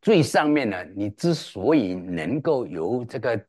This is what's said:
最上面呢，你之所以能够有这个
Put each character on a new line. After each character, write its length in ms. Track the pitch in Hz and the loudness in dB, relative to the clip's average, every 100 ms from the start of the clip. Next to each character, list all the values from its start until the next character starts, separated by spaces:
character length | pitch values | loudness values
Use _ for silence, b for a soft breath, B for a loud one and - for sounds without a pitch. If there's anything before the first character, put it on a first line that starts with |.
最 200 | - 202 | 4 4
上 280 | 143 196 151 | 4 2 2
面 200 | 147 117 | 2 0
呢， 140 | 90 90 98 | -4 -8 -8
你 140 | 104 | -8
之 220 | - 170 | -2 -2
所 400 | 160 - 101 117 | -2 -4 -4 2
以 200 | 156 95 | 2 2
能 480 | 92 90 85 78 147 | -4 -6 -6 -2 -2
够 260 | 165 139 120 | 0 -2 -2
有 380 | 80 85 123 120 | -4 -2 -4 -4
这 140 | 123 | -6
个 180 | 123 113 | -4 -4